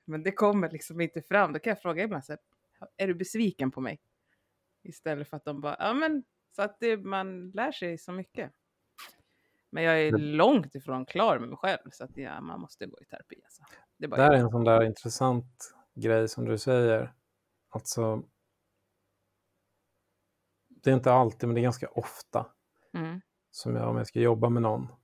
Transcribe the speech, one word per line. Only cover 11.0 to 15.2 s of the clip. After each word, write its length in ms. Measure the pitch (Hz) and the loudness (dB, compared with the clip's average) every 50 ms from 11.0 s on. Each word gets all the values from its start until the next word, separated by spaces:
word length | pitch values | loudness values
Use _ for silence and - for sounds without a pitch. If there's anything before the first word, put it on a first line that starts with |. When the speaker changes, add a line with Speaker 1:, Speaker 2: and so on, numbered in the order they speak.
| 131 | -6
Speaker 1:
klar 320 | - - 170 220 196 156 120 | -6 0 2 2 2 2 0
med 100 | 117 120 | -2 -8
mig 80 | - - | -10 -6
själv, 320 | - 190 180 - - 131 | -2 -2 -2 -4 -6 -14
så 120 | - - 120 | -16 -16 -16
att 120 | 135 - | -16 -12
ja, 240 | - 135 110 76 - | -14 -12 -12 -10 -12
man 200 | - - 85 - | -12 -12 -12 -12
måste 260 | 175 - - - - | -14 -16 -14 -16 -16
gå 120 | - - - | -16 -16 -20
i 20 | - | -20
terapi, 360 | _ - - - - - - _ | _ -20 -20 -18 -20 -20 -20 _
alltså. 180 | _ _ - _ - - - _ _ _ | _ _ -20 _ -20 -20 -20 _ _ _
Det 80 | - - | -12 -8
är 40 | 143 | -4
bara 80 | - - | 2 6
Speaker 2:
Där 100 | 135 147 | 6 8
är 20 | 143 | 8
Speaker 1:
jag. 40 | 131 120 | 6 6
Speaker 2:
en 60 | 113 | 4
sån 140 | 117 117 117 | 2 2 4
där 180 | 113 113 113 113 | 6 6 6 6
intressant 880 | 110 107 - - 117 - - | 4 0 -4 -8 -8 -4 0